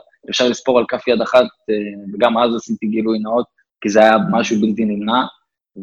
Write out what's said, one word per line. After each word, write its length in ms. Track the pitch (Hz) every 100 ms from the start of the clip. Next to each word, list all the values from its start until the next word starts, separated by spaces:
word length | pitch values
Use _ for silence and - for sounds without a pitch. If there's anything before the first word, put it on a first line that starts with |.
| - _ -
אפשר 200 | 107 123
לספור 300 | 117 - 123
על 60 | 110
כף 200 | 120 -
יד 140 | 117
אחת, 240 | 110 127 123 _ -
אה, 60 | 107 104 101 98
וגם 240 | 101 120 113
אז 180 | 120 117
עשיתי 320 | - 107 107
גילוי 320 | 110 110 110
נאות, 260 | 107 120 123 _ _ _
כי 80 | 107
זה 100 | 107
היה 160 | 110 110 92
משהו 300 | 117 113 107
בלתי 240 | 107 104 107
נמנע, 360 | 101 104 123 131 - _ _ _ 98